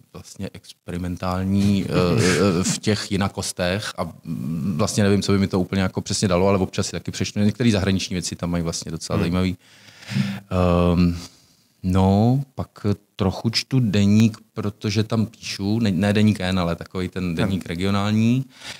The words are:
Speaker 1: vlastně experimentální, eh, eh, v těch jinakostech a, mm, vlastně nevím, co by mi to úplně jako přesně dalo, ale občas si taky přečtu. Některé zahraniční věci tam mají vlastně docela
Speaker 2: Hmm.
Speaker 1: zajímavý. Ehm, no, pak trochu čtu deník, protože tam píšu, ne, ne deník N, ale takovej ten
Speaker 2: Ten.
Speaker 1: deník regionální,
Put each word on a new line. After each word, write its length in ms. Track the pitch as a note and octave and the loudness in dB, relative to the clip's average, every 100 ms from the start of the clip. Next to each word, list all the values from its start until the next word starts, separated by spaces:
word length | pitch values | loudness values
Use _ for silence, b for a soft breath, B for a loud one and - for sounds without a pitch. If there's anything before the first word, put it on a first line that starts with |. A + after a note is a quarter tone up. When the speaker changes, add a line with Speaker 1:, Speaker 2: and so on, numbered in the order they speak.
| _ | _
Speaker 1:
vlastně 380 | - - - F#2+ | -20 -18 -14 -12
experimentální, 1300 | G#2 - - - F2 F2+ F2 F#2 F#2 F#2+ G2 G2+ G2 | -14 -20 -20 -10 -8 -6 -6 -4 -2 0 2 2 2
eh, 40 | - F2+ F2+ - F2+ E2 G2 F2 | 0 0 2 4 2 4 2 2
eh, 40 | |
v 140 | F#2 - | 0 -2
těch 340 | - G2+ - | -2 -2 -2
jinakostech 800 | G2 G2 - - - F2+ G2 - - | -2 -2 -4 -8 -4 -2 -2 -4 -8
a, 60 | F2 - | -8 -10
mm, 500 | - - C2 E2 D#2+ D#2 | -10 -8 -6 -4 -4 -2
vlastně 260 | G2+ - | 0 2
nevím, 180 | G2+ G2+ | 2 2
co 100 | F#2+ | 2
by 60 | G2 | 2
mi 80 | F#2+ | 2
to 140 | G2 | 0
úplně 220 | F2+ G2 | 0 0
jako 180 | F#2 - | -2 -2
přesně 280 | - G#2 G#2+ | -4 -2 2
dalo, 200 | F2 G2 | 2 4
ale 100 | G2 | 2
občas 280 | F#2+ - F#2+ | 0 -2 -4
si 60 | |
taky 180 | F2 - | -6 -8
přečtu. 280 | - F#2+ G#2+ | -6 -4 0
Některé 300 | G#2 - A#2+ | 0 2 2
zahraniční 440 | G2+ G2 F#2+ - | 2 2 0 -2
věci 220 | F2+ - E2 | -6 -6 -6
tam 140 | F2 | -4
mají 120 | F2 | -2
vlastně 260 | E2 D#2+ - | -2 -6 -8
docela 240 | D#2+ - E2+ | -10 -4 -2
Speaker 2:
Hmm. 60 | |
Speaker 1:
zajímavý. 340 | E2 F2+ F#2 F2+ B B B B B B G2+ G2 - F#2 F2+ F2 F2 | 0 0 0 -4 B B B B B B -2 -6 -4 0 4 4 4
Ehm, 240 | E2+ F2 E2+ B B B B B _ | 4 2 0 B B B B B _
no, 600 | F#2 F#2+ F#2+ G2 A#2 C3 C#3 | -2 2 4 4 4 2 -2
pak 320 | - A2 - G#2+ G2 _ - | -8 -12 -6 -4 -4 _ -2
trochu 340 | F#2+ - A#2+ | -2 0 -4
čtu 300 | - - C3 | -4 -2 0
deník, 580 | A#2 G#2 G2+ G#2+ A2+ A2 - | 2 2 4 6 4 0 -10
protože 500 | - G#2 - G#2+ G2+ | -8 -8 -6 -4 -2
tam 220 | G#2+ A#2 G#2 | 0 -2 -2
píšu, 520 | - - - G2 A2 | -6 -12 -6 -2 0
ne, 120 | A2 | 0
ne 220 | E2+ G#2 | 2 2
deník 280 | G#2 G#2+ G2 | 4 4 2
N, 180 | F#2 F#2 | 0 -2
ale 180 | E2+ E2+ | -2 -4
takovej 320 | - F#2+ F#2 | -8 -8 -6
ten 140 | F#2+ | -4
Speaker 2:
Ten. 240 | F2+ E2+ G2+ | -4 -2 -2
Speaker 1:
deník 200 | F#2+ - | -2 -6
regionální, 800 | E2+ G2 G2+ G#2 G#2+ A2+ B2+ C3 B B | -4 -2 0 0 2 2 0 -2 B B